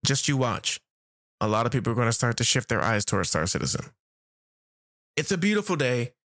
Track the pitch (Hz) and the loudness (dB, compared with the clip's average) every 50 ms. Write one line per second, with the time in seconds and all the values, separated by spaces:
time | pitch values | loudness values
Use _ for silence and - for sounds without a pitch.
0 | - - 143 135 - - 147 135 131 120 98 - - - - - _ _ _ _ | 0 0 0 0 0 0 0 0 0 0 -2 -2 -4 -4 -6 -6 _ _ _ _
1 | _ _ _ _ _ _ _ _ - 110 107 107 117 147 - 131 101 120 113 113 | _ _ _ _ _ _ _ _ 0 2 2 2 2 2 0 0 0 0 0 2
2 | 120 113 113 - - 120 117 - 120 - - 131 123 - 120 101 - - 113 104 | 2 2 2 2 2 0 0 0 0 0 0 0 0 -2 -2 0 0 0 0 0
3 | 98 - - 98 92 - - 80 78 87 - 71 64 67 - - - - _ _ | 0 0 -2 -2 0 0 0 0 0 0 -2 -2 -2 -2 -4 -4 -6 -10 _ _
4 | _ _ _ _ _ _ _ _ _ _ _ _ _ _ _ _ _ _ _ _ | _ _ _ _ _ _ _ _ _ _ _ _ _ _ _ _ _ _ _ _
5 | _ _ _ - 156 - 196 180 160 208 214 208 202 - 185 156 139 123 123 123 | _ _ _ -4 -2 -2 -2 0 2 2 2 0 0 -2 -2 0 2 0 2 0
6 | 120 117 _ _ _ _ | -2 -4 _ _ _ _